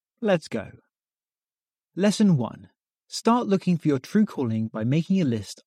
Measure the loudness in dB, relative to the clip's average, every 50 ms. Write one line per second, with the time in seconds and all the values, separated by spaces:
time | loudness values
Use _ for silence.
0 | _ _ _ _ 0 0 0 0 -2 -4 -10 -10 -10 -12 -16 -20 _ _ _ _
1 | _ _ _ _ _ _ _ _ _ _ _ _ _ _ _ _ _ _ _ 0
2 | 0 2 2 4 4 4 4 4 0 -4 -10 -14 -20 -20 _ _ _ _ _ _
3 | _ _ -14 -2 2 2 2 2 2 0 0 0 2 0 0 0 0 0 0 -2
4 | -2 0 2 2 2 2 0 -4 -4 -2 -2 -2 -4 -4 -6 -4 -2 0 0 0
5 | 0 0 0 0 0 0 -2 -2 -6 -10 -16 -20 _